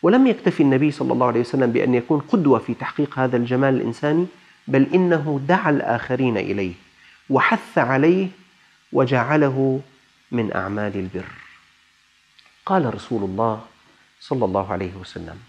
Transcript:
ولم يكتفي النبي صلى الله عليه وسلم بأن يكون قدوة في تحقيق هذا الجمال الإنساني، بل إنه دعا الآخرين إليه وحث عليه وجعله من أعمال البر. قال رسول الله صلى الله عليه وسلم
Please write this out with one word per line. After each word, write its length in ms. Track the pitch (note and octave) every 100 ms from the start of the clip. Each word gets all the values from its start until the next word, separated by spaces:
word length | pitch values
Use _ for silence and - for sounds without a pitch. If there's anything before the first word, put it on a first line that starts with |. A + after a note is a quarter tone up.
ولم 260 | E3 A#3 C4
يكتفي 360 | G#3+ - -
النبي 280 | D3 C3 D3+
صلى 220 | D3 C3
الله 140 | B2+ B2
عليه 120 | A#2
وسلم 320 | A#2+ C3+ B2+
بأن 240 | A#2 - B2
يكون 240 | A#2+ D#3
قدوة 400 | - A3 D3 A#2+
في 140 | -
تحقيق 460 | A#2 - - D3 -
هذا 180 | C3 B2
الجمال 380 | A#2+ B2+ C3+ C3
الإنساني، 520 | A2+ A#2 D3 D#3 F3+ - _ _ -
بل 200 | C3+ C3+
إنه 480 | F#3 F3+ E3 D3 C#3+ C#3
دعا 220 | F#3 E3
الآخرين 680 | C#3+ - A#2 - B2+ C3 G#2+
إليه 360 | F#2 G2+ F#2 F2+ _ _ - _ _
وحث 480 | C3 - A3+ - -
عليه 500 | B2 C3+ D3+ F#3 F#3+ - _ _ _ _ _
وجعله 880 | - B2+ C3 A#2+ D3+ C#3+ C3 C3+ C3 C3+ _ _ _ _
من 240 | A#2+ G#2+ -
أعمال 400 | F#2+ G#2 G#2 G2
البر. 360 | F#2 F#2 - - - - _ _ _ _ _ _ _ _ _ _ -
قال 300 | F#3+ C3+ G2+
رسول 280 | - A#2
الله 420 | G2 F#2+ A2+ A2 A2+ _ _ _ _ _
صلى 260 | - C3+ G#2+
الله 280 | F#2+ G2
عليه 220 | F#2+ F#2+ F#2+
وسلم 440 | F2+ - E2+ F2